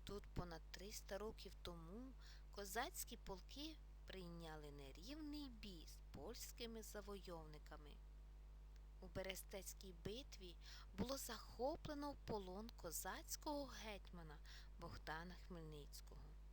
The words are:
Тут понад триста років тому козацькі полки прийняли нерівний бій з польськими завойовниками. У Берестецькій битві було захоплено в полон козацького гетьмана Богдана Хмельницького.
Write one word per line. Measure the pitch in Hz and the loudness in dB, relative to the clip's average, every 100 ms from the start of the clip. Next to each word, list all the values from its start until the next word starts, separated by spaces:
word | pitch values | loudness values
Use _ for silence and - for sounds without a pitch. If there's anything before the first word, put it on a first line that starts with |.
| - | -2
Тут | 202 - | -2 2
понад | - 175 160 - | 4 4 2 -2
триста | - 196 214 - 196 | -2 0 -2 2 2
років | 214 220 190 - | 2 0 -4 -2
тому | 180 170 165 208 262 - - - - | -2 -2 -2 -2 -2 -4 -6 -6 -4
козацькі | - 202 214 294 - - 240 | 0 4 6 4 4 -2 -2
полки | - 185 - 277 302 311 - - - | -2 -2 -2 -2 -2 -2 -6 -6 -4
прийняли | 190 175 170 165 156 147 | -2 -2 0 -2 -2 -2
нерівний | 143 139 143 202 302 302 294 285 | -4 -4 -4 -2 0 0 0 0
бій | 220 208 170 147 | -2 -4 -4 -4
з | - - - | -6 -6 -4
польськими | 160 247 - - 233 226 | -2 -2 -2 0 0 0
завойовниками. | 214 214 196 202 180 165 156 151 - 151 147 - - - - - - - - - - - | -2 -2 0 -2 0 -2 -2 -4 -4 -4 -4 -6 -6 -6 -6 -6 -6 -6 -6 -6 -6 -6
У | 185 | 0
Берестецькій | 190 190 185 - 196 180 - 190 | 4 4 4 0 -2 -2 -2 -4
битві | 175 185 226 277 - 180 170 - - - - | -2 0 0 -2 -4 -6 -6 -6 -6 0 4
було | 240 269 | 6 6
захоплено | - 214 - - 262 339 - 294 285 | 2 0 -2 4 6 6 4 2 2
в | 269 | 2
полон | - 220 185 185 226 | 4 4 4 0 0
козацького | - 175 151 190 240 - - 311 285 269 | -2 0 2 4 2 2 2 6 6 4
гетьмана | 214 220 196 - 175 156 147 - - - - | 0 0 0 -2 -4 -4 -4 -6 -6 -6 -4
Богдана | 170 - - 156 175 175 - | -2 0 2 2 2 -2 -2
Хмельницького. | 175 156 151 143 - - 147 - - - | -2 0 -2 -4 -4 -6 -4 -4 -6 -6